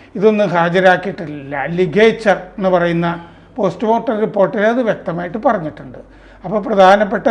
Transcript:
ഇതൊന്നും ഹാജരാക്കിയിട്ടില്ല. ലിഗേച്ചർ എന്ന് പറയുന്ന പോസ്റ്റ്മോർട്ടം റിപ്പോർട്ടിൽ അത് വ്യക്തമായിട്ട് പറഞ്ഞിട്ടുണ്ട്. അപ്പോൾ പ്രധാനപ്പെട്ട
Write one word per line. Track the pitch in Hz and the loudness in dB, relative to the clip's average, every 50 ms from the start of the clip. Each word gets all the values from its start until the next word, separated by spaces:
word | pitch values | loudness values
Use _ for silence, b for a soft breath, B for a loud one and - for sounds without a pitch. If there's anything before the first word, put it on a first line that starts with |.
| b b - 202 | b b -6 2
ഇതൊന്നും | 190 220 214 208 208 196 175 | 2 2 4 4 0 0 2
ഹാജരാക്കിയിട്ടില്ല. | 170 165 175 170 190 185 185 180 180 180 196 - - 170 156 151 147 139 135 147 139 139 165 170 180 | 0 0 2 2 4 4 4 4 4 0 -8 -8 -8 -10 -12 -12 -12 -12 -10 -8 -8 -6 -4 -2 -2
ലിഗേച്ചർ | 185 160 143 202 220 226 226 226 - 208 180 - - - - 226 | -2 0 4 4 4 4 2 2 0 0 0 0 -2 -14 -10 -4
എന്ന് | 190 185 | -2 0
പറയുന്ന | 185 175 170 175 170 170 170 170 170 170 B B B B B B - | 2 2 2 0 0 0 -2 -2 -4 -6 B B B B B B -6
പോസ്റ്റ്മോർട്ടം | 262 202 180 - - 233 214 226 226 226 - 220 208 220 | -2 -2 -2 -2 -2 -2 0 0 0 0 -2 -2 -2 -2
റിപ്പോർട്ടിൽ | 170 - 202 190 - - 208 202 220 | -2 0 0 0 0 0 0 0 0
അത് | 233 254 | 0 0
വ്യക്തമായിട്ട് | 240 208 170 - - 185 165 175 175 180 - 214 - | -2 -2 -4 -4 -6 -8 -8 -6 -8 -8 -10 -2 -2
പറഞ്ഞിട്ടുണ്ട്. | 254 220 185 156 151 147 - 135 131 - - - b b b b b b b - | 0 -2 -2 -4 -8 -12 -12 -18 -18 -18 -18 -20 b b b b b b b -10
അപ്പോൾ | 175 208 208 202 311 | -6 -6 -4 -4 -2
പ്രധാനപ്പെട്ട | 320 196 190 185 202 214 214 190 226 190 - 240 | 4 6 6 6 6 6 4 -2 -2 -2 -2 -2